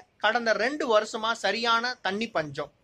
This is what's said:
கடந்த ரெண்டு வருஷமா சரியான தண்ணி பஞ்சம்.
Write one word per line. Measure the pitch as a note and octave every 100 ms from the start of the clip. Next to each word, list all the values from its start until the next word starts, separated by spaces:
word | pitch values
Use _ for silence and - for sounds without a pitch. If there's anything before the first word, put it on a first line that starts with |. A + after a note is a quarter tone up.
| - _
கடந்த | G#3 A#3+ A3+
ரெண்டு | G#3 A#3 D4+ C#4+ G#3+
வருஷமா | G#3+ A3+ A3
சரியான | A3 G3 A3 A#3 A3+ B3 B3+
தண்ணி | F#3 G3+ A3+
பஞ்சம். | E3+ D3+ C#3+ D3 _